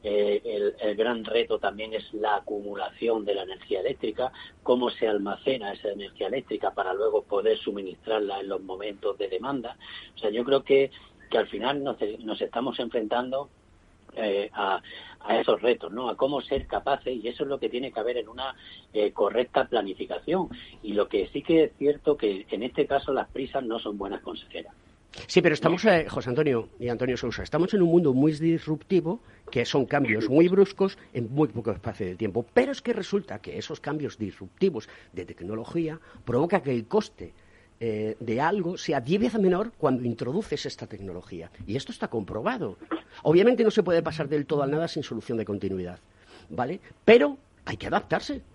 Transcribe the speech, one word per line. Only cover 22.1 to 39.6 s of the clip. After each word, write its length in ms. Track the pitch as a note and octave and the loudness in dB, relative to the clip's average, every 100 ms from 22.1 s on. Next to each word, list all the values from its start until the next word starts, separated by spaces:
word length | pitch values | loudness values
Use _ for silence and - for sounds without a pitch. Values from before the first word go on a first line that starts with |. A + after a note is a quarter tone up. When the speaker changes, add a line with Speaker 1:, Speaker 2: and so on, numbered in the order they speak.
| C#3+ | 2
Speaker 1:
que 300 | G#2+ F#2+ - | 0 -2 -6
en 120 | G2 | -6
este 240 | B2+ - C#3+ | -4 -2 0
caso 260 | C#3 - | 0 0
las 160 | C3 - | -2 -2
prisas 340 | - C3+ C#3 | -6 -4 -4
no 160 | B2 A2+ | -4 -6
son 200 | A2 G#2 | -6 -8
buenas 240 | G2 G2+ | -6 -8
consejeras. 520 | - E2+ - E2 - - - _ _ - - | -10 -12 -12 -14 -14 -20 -20 _ _ -18 2
Speaker 2:
Sí, 160 | F3+ | 4
pero 120 | E3+ | 4
estamos, 300 | D3+ D#3+ F3 | 4 2 4
eh, 220 | A3 F3 D3+ | 4 4 2
José 200 | - B2 | -4 -2
Antonio 400 | B2 D#3 A#2+ - - | 2 2 2 -2 -8
y 100 | A#2+ | -4
Antonio 280 | A2+ B2+ B2 | -2 0 0
Sousa, 260 | B2 G#2 | -4 -6
estamos 320 | F#2 D3+ F#3 | -4 0 2
en 80 | G#3 | 4
un 60 | E3+ | 6
mundo 260 | E3+ D3+ | 6 6
muy 180 | B2+ D3+ | 6 4
disruptivo, 880 | D3+ E3 D#3+ - D3+ - F#3+ D#3 A3+ - - - | 4 0 0 -2 -6 2 2 2 -6 -10 -20 -6
que 140 | B2 | -2
son 200 | A#2+ C#3+ | 2 2
cambios 440 | B2 C#3+ B2+ G#2+ A2 | 2 2 2 2 4
muy 180 | C#3 F3+ | 6 6
bruscos 500 | F#3+ G3 - F#3+ - - | 6 4 4 -2 -2 -10
en 200 | - A#2 | -6 -4
muy 160 | C#3 D3+ | 2 2
poco 240 | G#2+ A2 | 2 -4
espacio 340 | F#2+ - G2+ F#2+ | -4 -6 -6 -6
de 80 | |
tiempo. 320 | F#2 G#2+ G2 A2 | -2 -2 -2 2
Pero 160 | - C4+ | 2 2
es 100 | C4+ | -2
que 120 | - | -4
resulta 480 | A3 F#3 G3+ - G2+ | -4 0 -2 -2 -12
que 180 | - - | -10 -10
esos 220 | - - | -8 -8
cambios 380 | D3 D3+ C3 - | -6 -4 -4 -4
disruptivos 720 | G#2 - F#2+ _ F#3+ B2 - - - | -8 -8 -18 _ 0 0 -10 -20 -14
de 120 | F2+ | -12
tecnología 720 | F2 - F2 A2 A2+ E3+ D#3+ D#3+ - - | -12 -12 -8 -8 -6 -4 -4 -6 -16 -14
provoca 380 | - A#2+ E3+ G3 | -2 0 4 2
que 80 | C3+ | 2
el 140 | A#2+ A2 | -2 2
coste, 460 | G#3 G#3 - F2 - - - _ _ | 0 0 -12 -18 -18 -20 -20 _ _
eh, 360 | A#2 G#2+ G#2+ A2 | -4 -2 -4 -4
de 200 | A#2 A2+ | -2 0
algo 360 | D#3 G#3 E3+ F#3 | 2 2 -2 -4
sea 240 | - C#3+ | -2 -2
diez 200 | A#2+ G3 | 2 2
veces 200 | A#3+ A3 | 2 4
menor 320 | F#3 F3+ | 4 4